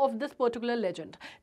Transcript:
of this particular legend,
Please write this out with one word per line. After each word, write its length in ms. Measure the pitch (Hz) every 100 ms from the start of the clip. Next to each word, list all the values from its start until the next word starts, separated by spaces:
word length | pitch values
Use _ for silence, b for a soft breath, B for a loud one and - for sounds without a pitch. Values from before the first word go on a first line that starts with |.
of 100 | 277
this 260 | 220 285 -
particular 420 | 247 240 240 240
legend, 340 | 190 170 160 - B B